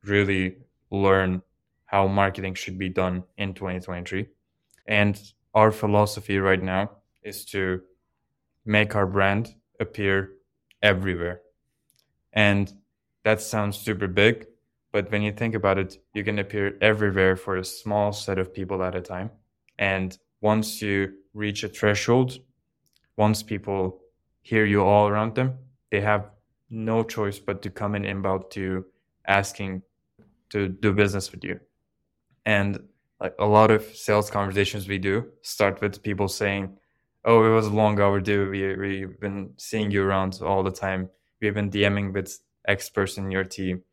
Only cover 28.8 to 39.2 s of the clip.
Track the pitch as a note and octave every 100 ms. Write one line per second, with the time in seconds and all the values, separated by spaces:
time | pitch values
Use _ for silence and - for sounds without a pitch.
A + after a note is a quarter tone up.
28.8 | F#2 _ _ _ - G2 G2 - F#2+ F#2+
29.8 | _ _ _ _ _ _ _ G#2 F#2+ F#2
30.8 | G#2+ G2 G2+ G2 - F#2 - - _ _
31.8 | _ _ _ _ _ _ A2 G#2 G2+ G2
32.8 | - _ _ _ F#2+ - G#2 G#2 A2 G#2+
33.8 | - - - G#2 G#2 G#2 G2 F#2+ G2 G#2+
34.8 | F#2+ G2 G2 G#2 A#2+ _ - - G2+ F#2+
35.8 | G#2 - G#2+ G2 G2 - G#2 G2+ F#2+ -
36.8 | _ _ _ _ A2+ A#2 A2 A2+ G#2+ G#2
37.8 | G#2+ G#2 G2+ G2+ F#2+ G2+ G2 G2 G2 F#2+
38.8 | G2 G2 F#2+ -